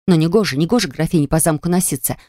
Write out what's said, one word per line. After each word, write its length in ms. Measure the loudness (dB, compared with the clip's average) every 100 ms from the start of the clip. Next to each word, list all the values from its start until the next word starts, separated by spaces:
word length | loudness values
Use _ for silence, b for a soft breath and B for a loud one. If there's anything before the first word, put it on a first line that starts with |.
| 0
Но 80 | 2
негоже, 400 | 2 2 0 -2
негоже 320 | 0 0 -2
графине 400 | -4 -2 0 0
по 100 | 0
замку 300 | 0 -2 0
носиться. 480 | -2 -2 -4 -6 -10